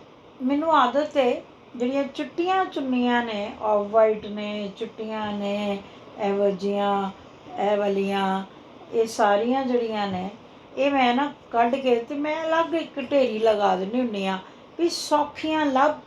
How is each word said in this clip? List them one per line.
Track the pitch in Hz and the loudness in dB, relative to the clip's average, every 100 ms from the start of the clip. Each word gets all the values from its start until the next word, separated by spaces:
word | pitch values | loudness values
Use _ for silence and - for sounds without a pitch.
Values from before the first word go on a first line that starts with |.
| - - - - | -20 -20 -20 -6
ਮੈਨੂੰ | 254 285 320 302 | -2 0 2 4
ਆਦਤ | 247 269 302 294 | 4 2 0 2
ਹੈ | 247 294 - - - 233 | 2 0 -6 -20 -16 -4
ਜਿਹੜੀਆਂ | 247 277 | -2 -2
ਚਿੱਟੀਆਂ | 262 - 254 - 349 381 | -4 -6 -8 -4 0 0
ਚੁੰਨੀਆਂ | 370 339 269 247 247 240 | 0 -4 -2 0 2 2
ਨੇ, | 233 208 208 - | 0 -4 -6 -6
ਆਫ | 214 208 202 | 0 0 2
ਵਾਈਟ | 220 220 214 208 | 4 4 4 -4
ਨੇ, | 208 208 208 202 - | -8 -6 -6 -8 -8
ਚਿੱਟੀਆਂ | 220 - 220 220 214 | -12 -10 -8 -6 -6
ਨੇ, | 202 202 202 202 202 - - - - | -4 -4 -4 -4 -4 -8 -20 -18 -6
ਇਹੋ | 202 196 202 | -2 2 2
ਜਿਹੀਆਂ, | 190 196 202 202 202 190 - - - - - | 0 -2 0 0 0 -2 -8 -20 -20 -14 -4
ਇਹ | 202 208 | 0 0
ਵਾਲੀਆਂ, | 202 196 196 196 196 190 196 - - - - | 0 0 0 0 0 -2 -4 -14 -20 -20 -6
ਇਹ | 233 226 | 0 0
ਸਾਰੀਆਂ | - 214 202 233 262 | 2 4 4 2 0
ਜਿਹੜੀਆਂ | 262 247 226 214 202 | 2 0 0 -2 -2
ਨੇ, | 185 185 - - - - - | -4 -6 -10 -20 -20 -14 -2
ਇਹ | 277 | 0
ਮੈਂ | 277 247 | 2 2
ਨਾ | 247 285 - - | 2 0 -6 -6
ਕੱਢ | 233 240 247 | 0 2 2
ਕੇ | 262 233 | 2 0
ਤੇ | 233 | 0
ਮੈਂ | 285 294 311 320 | -4 -4 -4 0
ਅਲੱਗ | 320 330 | 0 2
ਇੱਕ | 330 277 - | -2 -4 -8
ਢੇਰੀ | 254 285 247 214 | 0 2 2 2
ਲਗਾ | 220 208 202 185 | 2 4 2 0
ਦਿੰਦੀ | 190 240 | 0 -2
ਹੁੰਦੀ | 247 202 190 | -2 -2 -2
ਹਾਂ | 190 - - - - | -4 -6 -20 -16 -2
ਵੀ | 339 | -2
ਸੌਖੀਆਂ | - - 294 294 - 311 311 294 | -2 0 0 0 -4 -2 0 2
ਲੱਭ | 254 294 294 | 4 2 2